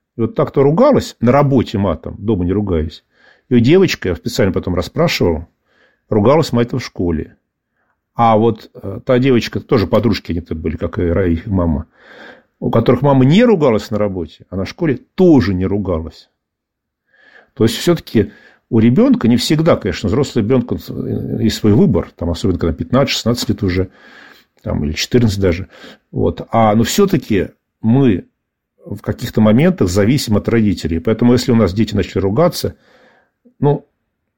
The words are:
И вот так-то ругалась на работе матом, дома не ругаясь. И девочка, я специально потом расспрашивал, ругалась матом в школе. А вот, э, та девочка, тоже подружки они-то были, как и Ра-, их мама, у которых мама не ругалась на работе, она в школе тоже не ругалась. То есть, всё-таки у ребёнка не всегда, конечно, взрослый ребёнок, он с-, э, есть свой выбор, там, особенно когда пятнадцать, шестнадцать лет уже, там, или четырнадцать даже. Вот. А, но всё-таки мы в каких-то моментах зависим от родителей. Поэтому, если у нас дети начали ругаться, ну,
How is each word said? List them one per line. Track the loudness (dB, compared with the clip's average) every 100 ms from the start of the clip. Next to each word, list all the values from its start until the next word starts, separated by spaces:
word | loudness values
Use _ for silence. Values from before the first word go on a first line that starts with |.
| _ -6
И |
вот | -4
так-то | -2 -2 2
ругалась | 2 4 4 2 -2 -2
на | 2
работе | 4 4 2 0 -2
матом, | -2 -4 -8 -8
дома | -4 -2
не | 0
ругаясь. | -2 -2 -2 -4 -8 _ _ _ _ _
И | 2
девочка, | 4 4 4 0 -6
я | -6
специально | -6 -2 0
потом | 0 -4
расспрашивал, | -4 -4 -2 -2 0 0 -2 -8 _ _ _ _ _ _
ругалась | 0 4 2 2
матом | 0 -2 -4
в |
школе. | -8 -6 -4 -4 -6 -16 _ _ _ _ _ _ _
А | 0 2 4
вот, | 2 -2 -10
э, | -16 -14 -10
та | 0 2
девочка, | 4 2 0 -8
тоже | -2 0 2
подружки | 0 0 -2 -4
они-то | -8 -8
были, | -8 -6 -6
как | -6 -4
и |
Ра-, | -2 0 0
их | -2 -2
мама, | -2 0 -2 -6 _ -20 -20 -20 -20 _ _
у | -4
которых | 0 0 2
мама | 2 2
не | 4 4
ругалась | 4 4 2 0 -2
на | -4
работе, | -4 -4 -10 -14 -12
она | -8
в | -8
школе | -4 -4 -4 -8
тоже | 2 6 6 4
не | -2
ругалась. | -2 -4 -2 -4 -6 -14 _ _ _ _ _ _ _ _ _ _ _ -20 _
То | -2
есть, | 0 0
всё-таки | 0 -2 0 -2 -2 -6 _ _ _
у | 2
ребёнка | 2 4 4 4 2
не | 0
всегда, | 0 0 2 0
конечно, | -2 -4 -2
взрослый | -2 0 -2
ребёнок, | 0 0 0
он | -6
с-, | -8
э, | -10 -6 -6 -6 -2
есть | -2 0
свой | 2
выбор, | 4 4 2 -4
там, | -8 -6
особенно | -4 -2 -2
когда | -2
пятнадцать, | -4 -2 0 0
шестнадцать | -2 -2 -4 -4
лет | -2
уже, | -2 -2 -4 _ -20 -20 -20 -20 _ _
там, | -8 -6
или | -4
четырнадцать | -6 -2 0 2 0
даже. | 0 -2 -6 -18 -20 -20 _
Вот. | -4 -4 -4 -4
А, | 0 2
но | 2
всё-таки | 0 2 0 0 -2 -2 -2 -10 _ _
мы | 0 2 2 0 -6 _ _ _ _ _
в | -14 -10
каких-то | -8 -8 -4 2
моментах | 4 4 2 2 0
зависим | 2 0 0 0 -2
от | 0
родителей. | 0 0 -2 -4 -4
Поэтому, | -2 0 2
если | 2 2
у | 2
нас | 2
дети | 0 -2
начали | -2 -4 -4
ругаться, | -2 0 0 -2 -8 -10 _ _ _ _ _ _ _ _
ну, | -2 -2 -6 _ _ _ _